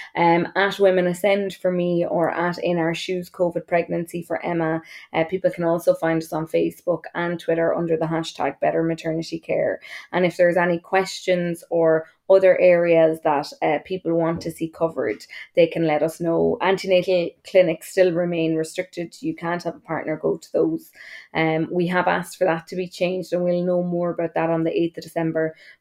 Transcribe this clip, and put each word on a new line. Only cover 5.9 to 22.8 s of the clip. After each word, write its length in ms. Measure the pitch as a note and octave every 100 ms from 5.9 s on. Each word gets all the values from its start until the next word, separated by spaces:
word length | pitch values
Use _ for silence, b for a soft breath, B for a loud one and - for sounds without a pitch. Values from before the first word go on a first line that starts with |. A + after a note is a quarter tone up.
find 280 | F3+ E3 D#3+
us 120 | D#3+
on 140 | D#3 D#3
Facebook 560 | E3+ E3 - - D#3 - F3
and 240 | F3 E3+
Twitter 340 | - E3 E3
under 220 | - E3+ D#3+
the 120 | D#3+
hashtag 520 | D#3+ D#3+ - C#3 C#3
Better 240 | D#3 D#3+
Maternity 560 | E3 E3 E3 D#3+ E3 E3
Care. 400 | - D#3 - - B B B
And 140 | F3 F3+
if 100 | E3
there's 220 | F3 F3
any 220 | F3 E3+
questions 840 | - F#3+ F#3+ - - F3+ F3 E3+ -
or 380 | E3+ E3 D#3+ D#3+ B -
other 280 | F#3+ F#3+ F3+
areas 600 | F3+ F3 E3+ E3 D#3+ D#3+
that, 280 | D#3+ C#3+ D3 -
uh, 160 | D#3+ D3+
people 300 | - F#3 E3
want 260 | E3+ D#3+ E3
to 120 | E3+
see 180 | D#3+ D#3+
covered, 560 | - E3 D#3+ B2 - - B B -
they 100 | E3+
can 220 | E3 E3
let 160 | D3+
us 180 | D#3 -
know. 380 | E3+ E3 E3 E3
Antenatal 720 | F3+ F#3+ F#3+ F#3 F3+ F3+ E3+ -
clinics 460 | - F#3+ F3 E3 -
still 220 | - F#3
remain 420 | E3+ F3 E3+ D#3+
restricted. 640 | D#3+ D#3+ - F3 - E3+ -
You 160 | D#3+ D#3+
can't 280 | E3+ F3
have 120 | E3+ -
a 40 |
partner 360 | - D#3+ - D#3
go 220 | E3 E3
to 160 | -
those. 380 | - D#3+ D#3+ - - B B B
Um, 340 | D#3+ D#3+ D#3+ D#3+
we 160 | F3+ F3
have 200 | F3+ F3
asked 300 | F3 F3+ -
for 80 | D#3+
that 220 | E3 -
to 80 |
be 120 | F3+